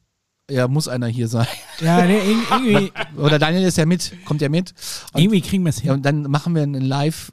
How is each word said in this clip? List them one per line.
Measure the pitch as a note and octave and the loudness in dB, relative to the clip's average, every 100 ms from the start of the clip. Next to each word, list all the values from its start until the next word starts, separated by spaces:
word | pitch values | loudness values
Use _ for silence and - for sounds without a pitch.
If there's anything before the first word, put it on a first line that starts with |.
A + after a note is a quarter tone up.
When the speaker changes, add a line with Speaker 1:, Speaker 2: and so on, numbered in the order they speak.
| _ _ _ _ - | _ _ _ _ -6
Speaker 1:
Ja, | C3 B2 | 0 0
muss | C#3+ D3+ | 0 -2
einer | B2+ A#2+ | -4 -4
hier | A#2+ A2+ | -2 -2
sein. | A#2 A#2+ - - - | 0 -2 -4 -14 -4
Speaker 2:
Ja, | D#3+ F3 | 2 4
nee, | F3+ G#3 | 4 2
irg-, | G3 A3+ A#3 | 2 0 0
irgendwie | C4 B3+ G3+ G3 - | 0 2 2 0 -6
Speaker 1:
<laughs> | E3 D3 | -10 -2
Oder | C#3+ D3 | 2 2
Daniel | D#3 F3+ | 2 2
ist | F#3 E3+ | 2 2
ja | |
mit, | D#3 F3 - - - | 2 0 -2 -12 -6
kommt | D3 | -2
ja | C#3 | 0
mit. | D#3+ F#3 - - - - | -2 -4 -10 -14 -14 -8
Und | - | 2
Speaker 2:
Irgendwie | F#3+ G3+ | 4 4
kriegen | - F#3+ | 0 0
wir's | E3+ B2+ | 0 -2
hin. | C#3 | -2
Speaker 1:
ja, | |
und | C#3 C#3 | 0 0
dann | D3+ | 0
machen | C#3+ C#3+ F3 | 0 -2 0
wir | E3 | 0
einen | C#3+ C#3 | 0 -2
Live, | C3 C#3 D3+ D#3+ - | -2 0 -2 -4 -12